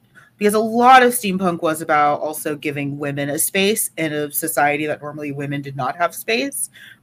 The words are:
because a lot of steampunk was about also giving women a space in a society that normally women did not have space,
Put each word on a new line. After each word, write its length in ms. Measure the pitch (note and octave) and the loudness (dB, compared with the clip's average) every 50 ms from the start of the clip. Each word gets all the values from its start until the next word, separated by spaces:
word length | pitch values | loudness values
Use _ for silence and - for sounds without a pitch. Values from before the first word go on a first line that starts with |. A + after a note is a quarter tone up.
| _ _ _ - - _ _ - | _ _ _ -20 -20 _ _ 0
because 160 | G#3 G#3 G3+ | 0 2 2
a 40 | A3 | 2
lot 440 | A3+ A3 A3 A#3+ A#3+ B3 C4 B3+ B3 | 0 0 0 4 8 10 10 10 10
of 80 | B3 | 8
steampunk 500 | A#3+ - - G3 F#3 F#3+ G3 F3+ E3+ E3 | 2 0 -2 -2 -2 0 0 0 -2 0
was 200 | F3 D#3+ D#3+ D#3 | -2 -2 -2 -2
about 400 | E3 D#3 D#3 D3 D3 D3 D3+ - | -2 0 2 4 4 2 2 0
also 340 | - D3+ D#3 - - D#3+ D3+ | -2 -6 -6 -6 -6 -6 -6
giving 420 | D3 - D3+ C#3 C#3+ C#3+ C#3+ C#3+ C#3+ | -6 -6 -6 -6 -4 -4 -6 -6 -6
women 320 | D3 C#3+ C#3 C#3+ C#3+ C#3+ | -6 -6 -4 -4 -4 -4
a 80 | C#3+ D#3 | -2 -2
space 540 | - - - G3 G3 G3+ A3 G#3+ - - - - | -4 -2 0 0 2 2 0 0 -4 -6 -6 -6
in 160 | D#3+ D#3 D3+ | -4 -4 -2
a 180 | D3+ D3+ D3 | -4 -4 -4
society 540 | D3 - E3 D#3+ - D#3+ C#3+ D3 D3 D3 D#3 D3+ | -6 -6 -6 -4 0 2 2 2 2 0 -2 -4
that 140 | C#3+ - | -4 -6
normally 320 | C#3+ D3 C#3+ D3+ D3+ D3 C#3 | -8 -12 -12 -10 -10 -8 -8
women 280 | C#3+ C#3+ C#3 C#3+ C#3+ | -6 -6 -6 -6 -6
did 140 | C#3 C#3+ C3+ | -6 -8 -8
not 220 | C#3 B2+ C3+ D3 F3 | -6 -4 -4 -2 -2
have 180 | F3 E3+ - | -2 -2 -2
space, 540 | - - - A3+ A#3+ C4+ C#4 - - - - _ - - - - _ | -6 -6 -4 -2 -2 -2 -4 -6 -8 -10 -10 _ -20 -20 -20 -20 _